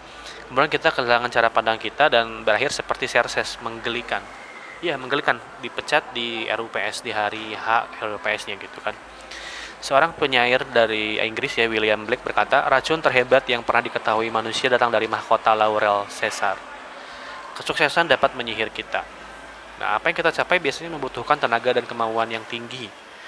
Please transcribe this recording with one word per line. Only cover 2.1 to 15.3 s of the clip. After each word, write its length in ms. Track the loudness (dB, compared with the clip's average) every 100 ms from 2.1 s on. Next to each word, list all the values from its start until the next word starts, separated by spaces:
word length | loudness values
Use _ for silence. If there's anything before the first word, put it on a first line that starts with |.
dan 320 | 4 2 -2
berakhir 320 | 2 2 2 -2
seperti 320 | -4 -4 2
Xerxes 500 | 2 2 0 -4 -6
menggelikan. 580 | -8 -6 -4 -4 -4 -6 -8 -18 -18 -16 -16 -8
Iya, 160 | -6 -4
menggelikan, 400 | -2 -2 0 -2 -4 -12
dipecat 520 | -10 -8 0 0 0
di 400 | -6 -4 -4 -4
R 80 | -4
U 80 | -4
P 80 | -4
S 160 | -4 -4
di 80 | -6 -2
hari 400 | -2 -4 -8 -6
H 440 | 0 0 0 -6
R 160 | -8 -4
U 40 |
P 80 | -2 -4
S-nya 240 | -4 -10
gitu 200 | -12 -8
kan. 120 | -8 -8 -16 -18 -16 -14 -12 -12 -14 -10
Seorang 360 | 2 4 4 2
penyair 480 | 2 4 4 2 4
dari 480 | 4 4 2 0 0
Inggris 320 | -2 -2 -2 2
ya, 120 | 2
William 360 | 4 4 2
Blake 200 | 0 -2
berkata, 440 | 0 2 4 4 6
"Racun 320 | 2 2 2
terhebat 480 | 4 4 6 4 4
yang 160 | -2
pernah 200 | 2 0 2
diketahui 400 | -2 0 2 2
manusia 400 | 0 -2 0 4
datang 240 | 4 4
dari 160 | 2 2
mahkota 480 | -2 2